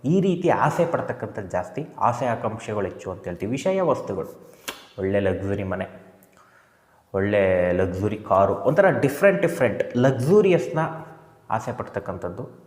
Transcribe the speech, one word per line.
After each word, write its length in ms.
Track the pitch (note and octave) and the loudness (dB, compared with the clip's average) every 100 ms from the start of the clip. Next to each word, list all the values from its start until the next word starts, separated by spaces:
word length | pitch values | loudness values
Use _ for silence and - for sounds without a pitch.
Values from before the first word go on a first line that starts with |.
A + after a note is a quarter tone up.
| C3 | 2
ಈ 160 | F#3 | 2
ರೀತಿ 280 | F#3+ E3+ E3 | 2 2 2
ಆಸೆ 360 | A2+ C#3+ D3+ E3+ | 2 2 2 0
ಪಡ್ತಕ್ಕಂಥದ್ದು 640 | - - A#2 G#2 G#2+ F#2+ | 0 -4 -6 -8 -8 -6
ಜಾಸ್ತಿ, 380 | F2+ - - E3 - | -6 -4 -8 -10 0
ಆಸೆ 260 | A#3 - C3 | 0 2 -2
ಆಕಾಂಕ್ಷೆಗಳು 600 | A#2 A2+ A2 - G#2+ F#2+ | -2 -4 -6 -6 -4 -4
ಹೆಚ್ಚು 260 | - - | -6 -10
ಅಂತ 140 | F2+ - | -10 -10
ಹೇಳ್ತೀವಿ. 260 | F2 G2+ | -8 -6
ವಿಷಯ 300 | C3 F#3+ F#3+ | -4 -2 0
ವಸ್ತುಗಳು, 680 | F3 B2+ - F#2+ D2+ - - - - - - - | 0 0 -2 -6 -8 -12 -20 -16 -16 -16 -18 -6
ಒಳ್ಳೆ 200 | F#2+ G2+ | 0 0
ಲಕ್ಸುರಿ 440 | G2 F2+ F#2+ G2+ | 0 -2 -4 -4
ಮನೆ, 240 | F#2+ F#2+ F2+ - - - _ _ _ _ _ _ _ _ _ | -4 -6 -8 -12 -20 -20 _ _ _ _ _ _ _ _ _
ಒಳ್ಳೆ 580 | G2 G2+ G#2 G2 F#2 F2+ | -2 2 2 4 4 2
ಲಕ್ಸುರಿ 460 | F2+ F#2 F2+ G#2 G#2+ | 2 0 0 -2 -4
ಕಾರು, 380 | - F#2+ - - | 2 4 4 2
ಒಂಥರ 340 | B2 D#3 F#3+ | 0 4 4
ಡಿಫ್ರೆಂಟ್ 520 | B2+ C3+ - G3+ F#3+ | 4 0 4 4 4
ಡಿಫ್ರೆಂಟ್ 560 | E3+ - B2 G2 - B2 | 0 2 0 0 -2 2
ಲಕ್ಸುರಿಯಸ್ನ 840 | C3 A#2+ C3 G#3 F#3+ E3+ - D#3+ D#3+ - - - - - _ | 2 2 4 6 6 4 2 -2 -4 -6 -14 -20 -20 -20 _
ಆಸೆ 280 | A2+ - - | -4 -4 -8
ಪಡ್ತಕ್ಕಂಥದ್ದು 720 | - - G2+ F#2 F2 G2 F2+ - | -6 -6 -6 -8 -8 -8 -12 -14